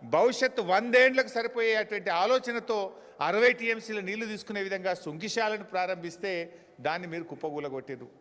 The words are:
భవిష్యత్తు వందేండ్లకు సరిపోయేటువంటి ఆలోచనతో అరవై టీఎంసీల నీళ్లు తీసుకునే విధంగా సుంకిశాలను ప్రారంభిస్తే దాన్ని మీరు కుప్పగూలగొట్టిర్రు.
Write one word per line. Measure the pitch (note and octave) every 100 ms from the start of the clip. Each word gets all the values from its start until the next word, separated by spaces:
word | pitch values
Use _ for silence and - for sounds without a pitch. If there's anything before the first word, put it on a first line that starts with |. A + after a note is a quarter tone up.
| A#2+ D3+
భవిష్యత్తు | A#3 B3 C4 B3+
వందేండ్లకు | F#3 F#3 A#3+ B3 C4 C4 B3+ A#3
సరిపోయేటువంటి | A#3 A#3+ A3+ A3 G#3+ G#3 F#3+ E3+
ఆలోచనతో | G3+ B3+ B3+ A#3 A3+ G#3+ F#3+ - - - D3
అరవై | G3 A#3+ A#3+
టీఎంసీల | A#3 A3+ A3 G#3
నీళ్లు | F#3+ G#3+ A3+
తీసుకునే | G#3+ - G#3 G3
విధంగా | F#3+ F#3
సుంకిశాలను | F3+ E3 D#3 G3+ A#3 A3 G#3+ G3+
ప్రారంభిస్తే | F#3 F3+ F3+ E3+ E3 G3+ F3 E3+ - - -
దాన్ని | C3+ E3+ F3+
మీరు | E3 E3
కుప్పగూలగొట్టిర్రు. | C3+ D#3 D3 C#3+ C3 B2+ B2+ A#2+ -